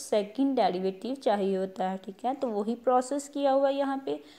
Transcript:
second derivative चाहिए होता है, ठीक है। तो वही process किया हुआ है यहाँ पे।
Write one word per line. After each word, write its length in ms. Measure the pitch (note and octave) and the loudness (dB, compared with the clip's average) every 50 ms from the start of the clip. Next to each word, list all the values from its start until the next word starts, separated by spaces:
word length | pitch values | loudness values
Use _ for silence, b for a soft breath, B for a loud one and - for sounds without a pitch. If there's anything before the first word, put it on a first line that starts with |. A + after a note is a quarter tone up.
second 540 | - - A3+ G#3 G3+ G3+ - C4+ C#4 C#4 C4 | -4 0 0 0 0 0 -2 0 0 2 2
derivative 600 | B3 G3+ F3+ F3+ F#3 F#3+ F#3+ F#3+ F#3 - A#3 C4+ | 2 2 2 2 0 -2 -2 -4 -4 -6 -8 -8
चाहिए 400 | C4+ - B3+ G3+ G#3 F#3+ G3 F#3+ | -2 0 0 2 2 2 0 0
होता 320 | F#3 F#3+ F#3+ F#3+ - F#3 F#3+ | 0 -2 -4 -4 -4 -4 -2
है, 80 | F#3+ | -4
ठीक 280 | F#3+ - G#3 G3 - - | -6 -8 -12 -12 -6 -4
है। 80 | B3 C4+ | -4 -4
तो 140 | C4 C4+ A#3+ | -2 -4 -2
वही 260 | G#3+ G3+ G3+ A3 A#3+ | -2 -2 -2 -2 -4
process 500 | A#3+ - C4 B3+ B3+ B3+ - C#4 D4 C#4 - | -2 2 2 4 4 2 0 -2 -4 -4 -6
किया 220 | - C#4 C#4+ C4+ | -4 0 2 4
हुआ 160 | C4+ C#4 C#4 | 4 4 4
है 80 | C4+ C#4 | 2 2
यहाँ 260 | C#4 C#4 C4+ C4+ C4+ C4+ | 0 -2 -2 -2 -4 -4
पे। 140 | C#4+ D4 B B B B | -4 -6 B B B B